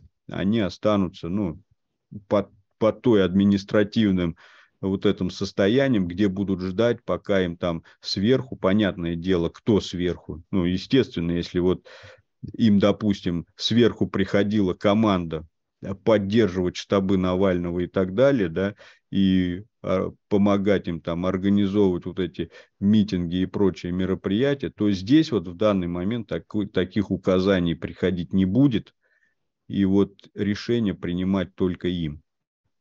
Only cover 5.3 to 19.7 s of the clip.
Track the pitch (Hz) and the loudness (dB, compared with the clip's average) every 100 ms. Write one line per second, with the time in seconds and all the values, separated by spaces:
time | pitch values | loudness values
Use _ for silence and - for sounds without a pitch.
5.3 | - 98 - 98 127 139 110 90 87 104 | -6 -8 0 2 2 2 0 -2 -2 -2
6.3 | 92 98 92 92 92 117 120 - 87 - | 0 -4 -4 -4 -2 -2 -2 -4 -6 -2
7.3 | 98 90 85 90 85 - _ - - 104 | -2 -2 -4 -6 -6 -10 _ -10 -2 0
8.3 | 131 127 - 95 104 101 90 85 85 87 | 0 -2 -4 0 2 0 -2 -6 -4 -2
9.3 | 90 85 - - 101 - 87 87 80 - | 0 -2 -4 0 0 0 -4 -4 -4 -10
10.3 | 82 - 98 87 92 - 135 127 - 85 | -16 -6 -2 0 -2 0 0 0 -2 -4
11.3 | 87 85 90 90 87 - - - - _ | -4 -4 -2 0 0 -6 -20 -20 -20 _
12.3 | _ - - 226 - 101 98 107 98 95 | _ -16 0 4 4 4 2 0 -2 -2
13.3 | 85 80 _ - 113 113 98 85 95 95 | -6 -8 _ -2 4 4 2 -2 -2 0
14.3 | 101 104 107 92 87 104 104 110 92 85 | 0 0 2 0 0 2 2 2 0 -2
15.3 | 78 80 _ _ _ 87 98 - 107 98 | -8 -10 _ _ _ -12 -4 2 2 4
16.3 | 113 104 90 90 - - 101 95 95 92 | 2 2 2 -4 -4 -2 0 2 0 0
17.3 | 92 98 90 87 87 87 - 92 95 139 | 0 2 0 -2 -4 -4 -2 -2 2 2
18.3 | 139 90 82 98 98 - _ _ 101 98 | 2 0 -2 -4 -6 -18 _ _ 0 2
19.3 | 95 90 90 110 | 2 0 -4 -12